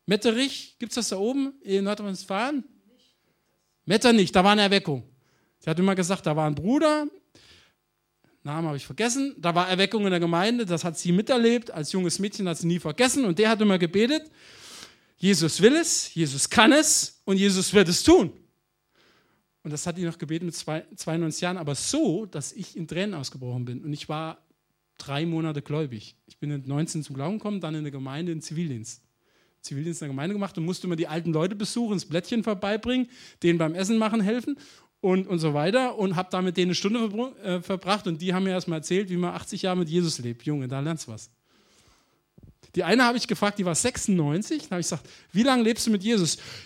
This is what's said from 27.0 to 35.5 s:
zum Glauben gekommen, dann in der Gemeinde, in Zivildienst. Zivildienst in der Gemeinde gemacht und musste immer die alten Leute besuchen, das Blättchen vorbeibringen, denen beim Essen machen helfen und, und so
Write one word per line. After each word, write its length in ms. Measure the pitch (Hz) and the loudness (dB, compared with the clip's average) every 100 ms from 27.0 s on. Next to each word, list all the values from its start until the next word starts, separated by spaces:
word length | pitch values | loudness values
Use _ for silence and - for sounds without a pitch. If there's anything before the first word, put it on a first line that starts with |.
zum 140 | 143 135 | -8 -6
Glauben 220 | 147 214 | -4 -4
gekommen, 240 | 208 202 | -4 -6
dann 140 | 165 156 | -4 -6
in 80 | |
der 80 | 147 | -6
Gemeinde, 420 | 135 131 143 175 | -8 -8 -6 -6
in 80 | 160 | -6
Zivildienst. 600 | - 156 170 117 110 - _ _ _ _ _ _ | -8 -6 -4 -6 -10 -16 _ _ _ _ _ _
Zivildienst 400 | - 139 165 160 | -10 -8 -6 -6
in 60 | 151 | -8
der 60 | |
Gemeinde 200 | 135 165 | -4 -4
gemacht 240 | 208 196 - | -4 -4 -4
und 80 | 160 | -4
musste 220 | 185 185 | -4 -4
immer 100 | 165 | -2
die 100 | 160 | -2
alten 240 | 160 170 | -4 -2
Leute 240 | 156 185 208 | 0 0 -2
besuchen, 380 | 214 233 233 | -4 -2 -2
das 100 | 190 | -2
Blättchen 400 | - 160 185 233 | -2 -4 -2 -2
vorbeibringen, 640 | 220 196 202 214 226 254 247 - - - | 0 -2 -2 -2 0 -2 -2 -8 -20 0
denen 160 | 175 170 | 2 4
beim 160 | 160 | 2
Essen 240 | 175 190 226 | 0 2 2
machen 220 | 220 226 | 2 2
helfen 400 | 196 240 262 277 - - _ _ | 2 0 -2 -6 -10 -20 _ _
und, 280 | 196 190 190 | 2 2 2
und 120 | 175 | 0
so 140 | 156 | 0